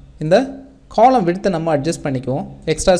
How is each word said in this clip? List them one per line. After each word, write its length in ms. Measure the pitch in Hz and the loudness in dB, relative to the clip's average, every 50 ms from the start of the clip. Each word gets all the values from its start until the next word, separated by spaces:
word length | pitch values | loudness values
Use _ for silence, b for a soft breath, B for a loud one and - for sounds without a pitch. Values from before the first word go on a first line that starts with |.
| - - - - 151 | -20 -20 -12 -8 0
இந்த 120 | 156 170 220 269 269 - - - - - _ _ - - | 2 2 2 2 0 -6 -14 -18 -20 -20 _ _ -6 2
காலம் 300 | - 220 254 262 247 185 165 | 4 4 6 6 4 2 0
விட்த்தை 220 | 175 190 - 156 156 | -2 -2 -2 -2 -2
நம்ம 140 | 160 165 165 160 | -2 -2 -2 -2
adjust 260 | 143 135 160 165 - - | 0 -2 -4 -6 -4 -6
பண்ணிக்குவோம். 400 | 151 131 131 127 123 127 151 202 - - - - - 156 | -6 -6 -4 -4 -4 -6 -6 -6 -10 -14 -10 -6 -4 -4
extra 220 | 156 - - 185 170 | 0 2 2 2 2